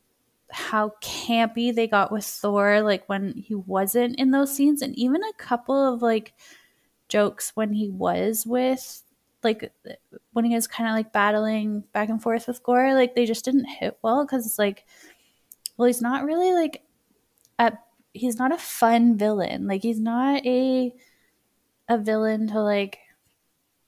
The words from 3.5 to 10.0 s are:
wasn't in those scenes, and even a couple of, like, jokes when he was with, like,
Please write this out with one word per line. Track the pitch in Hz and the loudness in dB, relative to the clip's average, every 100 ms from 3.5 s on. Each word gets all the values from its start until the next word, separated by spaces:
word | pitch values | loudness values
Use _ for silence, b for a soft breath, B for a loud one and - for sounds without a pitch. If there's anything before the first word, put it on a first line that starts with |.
wasn't | 214 185 190 196 240 240 247 | -8 -4 -2 0 0 0 0
in | 262 | 2
those | 269 277 277 | 2 2 2
scenes, | 285 285 | 2 2
and | - - | -2 -2
even | 247 302 | 0 0
a | 427 | -2
couple | - - 240 240 277 269 | -8 -4 -4 0 0 2
of, | 240 | 0
like, | 233 220 220 _ b b b b b _ - | 0 0 -4 _ b b b b b _ -4
jokes | 208 208 - - | 0 0 -2 -8
when | - 214 | -4 -2
he | 208 208 | -2 -4
was | 185 180 180 196 220 226 | -2 -2 0 0 -2 -2
with, | 247 254 262 - - - _ _ _ | 0 0 -2 -6 -18 -20 _ _ _
like, | 233 220 - _ - - | -2 -2 -6 _ -20 -20